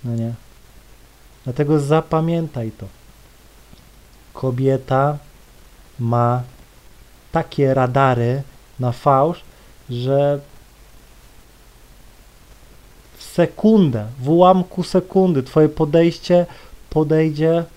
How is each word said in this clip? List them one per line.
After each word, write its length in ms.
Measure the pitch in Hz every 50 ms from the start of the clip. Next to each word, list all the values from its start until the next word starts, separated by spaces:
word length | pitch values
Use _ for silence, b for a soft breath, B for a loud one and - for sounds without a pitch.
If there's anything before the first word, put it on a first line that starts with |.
| -
No 100 | 120 117
nie? 200 | 113 113 117 117 - - - - - - - - - - - - - - - _ _ - - - - -
Dlatego 360 | 131 123 139 147 143 156 151
zapamiętaj 880 | 143 139 151 160 156 - - 160 160 165 170 170 170 147 - 123 113 113
to. 160 | - - 95 - - - - - - - - - - - - - - - - _ - - - - - - - - - - - -
Kobieta 880 | - - - 131 127 120 131 135 135 131 131 - 135 131 139 147 147 147 - - - - - - - - - - - - - - - -
ma 440 | 120 117 120 120 120 120 123 123 123 127 - - - - _ - _ - - - - - - - - -
takie 420 | - 165 165 - - - 139 135 131
radary 680 | 135 131 127 123 139 139 131 127 120 117 120 123 139 139 - - - - - - -
na 120 | 123 123
fałsz, 500 | 120 - - - 135 135 139 165 175 - - b b b b b b b - -
że 500 | 123 120 123 131 139 139 143 143 143 143 143 - - - - - - - - - - - - - - - - - - - - - - - - - - - - - - - - - - - - - - - - - - - - - - - - - - - - - -
W 60 | -
sekundę, 840 | - - - - 170 156 - - - 214 220 214 185 147 120 113 104 110 123 139
w 80 | 123 139
ułamku 540 | 160 170 180 180 190 185 180 180 - 180
sekundy 600 | 170 - - 185 180 - - 190 185 180 170 135
twoje 260 | 127 - - 156 156 151
podejście 760 | 151 - 165 151 147 165 165 170 165 - - - 180 175 175 170 B B B B B B - -
podejdzie 720 | - 156 156 147 156 156 160 160 151 147 156 160 165 170 170 165 -